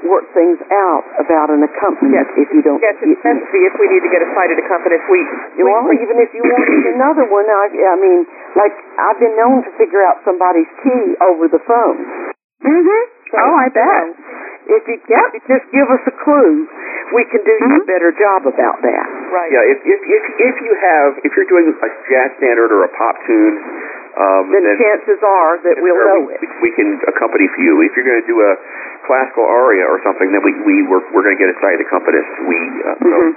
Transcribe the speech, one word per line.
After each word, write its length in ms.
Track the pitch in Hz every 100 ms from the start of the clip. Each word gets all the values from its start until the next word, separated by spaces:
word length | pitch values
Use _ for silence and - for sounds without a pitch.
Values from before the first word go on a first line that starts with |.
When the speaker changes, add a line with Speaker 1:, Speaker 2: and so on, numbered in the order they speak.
| 170
Speaker 1:
work 180 | 190 -
things 240 | 180 170 170 -
out 320 | 196 185 156 - -
about 300 | 143 160 151
an 100 | 147 147
accompaniment. 600 | - 202 - - 175 -
Speaker 2:
Yes. 160 | - 147
Speaker 1:
If 20 | 151
you 60 |
don't, 160 | 151 143
Speaker 2:
Yes, 140 | 220 202
Speaker 1:
you, 100 | 180 -
Speaker 2:
especially 440 | 233 240 - 196 185
if 60 | -
we 80 | 202
need 100 | 185 175
to 60 |
get 80 | 180
a 60 | 170 202
sighted 200 | 175 165
accompanist. 420 | - 175 - 165 -
We, 80 | 185 156 - - -
Speaker 1:
you 60 | 370
Speaker 2:
we, 40 |
Speaker 1:
know, 220 | 214 262
even 240 | - 403 480
if 80 | 466
you 80 | 453 -
wanted 480 | 247 - 311 359 247
another 300 | 277 311 240
one, 160 | 202 214
I, 160 | 202 202
I 220 | - 190 180
mean, 240 | 190 175 170 - - 185
like, 160 | 202 - - -
I've 220 | 175 226
been 160 | 240 220
known 240 | 240 262 -
to 40 | -
figure 240 | 208 196
out 200 | 185 - -
somebody's 440 | 185 180 170 160 - 269
key 280 | 247 196 -
over 240 | 185 165 165
the 80 | 165 -
phone. 320 | 233 208 - - - - - _ _
Speaker 3:
Mm-hmm. 400 | 269 330 349 440 480 _ -
Speaker 1:
So, 40 | -
Speaker 3:
Oh, 140 | 240 320
I 100 | 262
bet. 120 | 240 262
Speaker 1:
you 60 |
know, 880 | 381 330 339 - - - - - -
if 60 | -
you, 100 | - -
Speaker 3:
Yep. 160 | 240 494
Speaker 1:
if 40 | 440
you 60 | - 269
just 80 | -
give 140 | 269 262
us 140 | 254 -
a 40 | - -
clue, 400 | 294 208 151 160 - - - -
we 100 | 240 233
can 120 | 233
do 80 | 208
you 60 | 220
a 100 | 240 294
Speaker 3:
Mm-hmm. 80 | 403
Speaker 1:
better 220 | 180 170
job 320 | 165 202 190 135
about 320 | - 120 - 117
that. 200 | - - - -
Speaker 2:
Right. 160 | 180 170
Speaker 4:
Yeah, 140 | 131 117
if, 120 | 135
if, 160 | - 196 185
if, 180 | 214 - - 247
if 40 | 262
you 120 | 233 202
have, 300 | 190 160 143 139 -
if 60 | 196
you're 120 | 190
doing 200 | 180 165
a 160 | - 110 - -
jazz 200 | 131 131 -
standard 280 | 131 117 117
or 120 | 104 90
a 60 | -
pop 200 | 113 - -
tune, 280 | 110 107 104 - - - - -
um, 400 | - 98 95 95
Speaker 1:
Then 160 | 196 175
Speaker 4:
then 80 | 101
Speaker 1:
chances 480 | 220 214 - 196
are 320 | 208 196 160 175
that 160 | 175 147
we'll 160 | 175 175
Speaker 4:
sure, 80 |
Speaker 1:
know 240 | 196 180 131
Speaker 4:
we, 80 | -
Speaker 1:
it. 80 | - -
Speaker 4:
we 100 | 117 113
can 240 | 104 98 95
accompany 400 | - 113 104 95 -
for 80 |
you. 160 | 87 85 107
If 80 | 127
you're 80 |
gonna 240 | 127 117 113
do 160 | 117
a 80 | 101 95 - - - - -
classical 400 | 131 127 - 117
aria 400 | 117 127 98 82
or 160 | 92
something, 320 | 101 95 95 98
then 80 |
we, 80 | 98 - -
we, 160 | 95 95
we're, 80 | 92 - -
we're 80 |
gonna 160 | 104 95
get 80 | 95
a 80 | 87
sighted 160 | 98 87 -
accompanist. 400 | 90 - 78 - -
We, 140 | - 85
uh, 320 | 85 87 - -
so, 80 | 175
Speaker 3:
Mm-hmm. 240 | 175 165